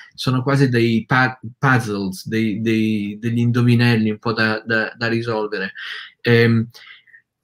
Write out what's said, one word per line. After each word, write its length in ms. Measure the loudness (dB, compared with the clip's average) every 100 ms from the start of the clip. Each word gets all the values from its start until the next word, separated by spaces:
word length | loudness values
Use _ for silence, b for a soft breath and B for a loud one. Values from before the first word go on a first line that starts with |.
| B
sono 280 | B -4 -2
quasi 260 | 0 2 2
dei 360 | 2 2 0
pa-, 340 | 0 0 0 -2 -14 -2
puzzles, 680 | 2 2 0 -4 -4 -6 -6
dei, 320 | -2 -2 -2
dei, 560 | 0 0 0 -2 -4 -6
degli 200 | -4 0
indovinelli 680 | 2 2 4 4 4 4 0
un 80 | -2
po' 140 | -4
da, 300 | 0 0 -2
da, 280 | -2 -2 -2 -4
da 120 | -4
risolvere. 640 | -2 -2 -4 -4 -6 -8 -10 B B B B
Ehm, 480 | 2 4 4 2 -2 B B B B B B _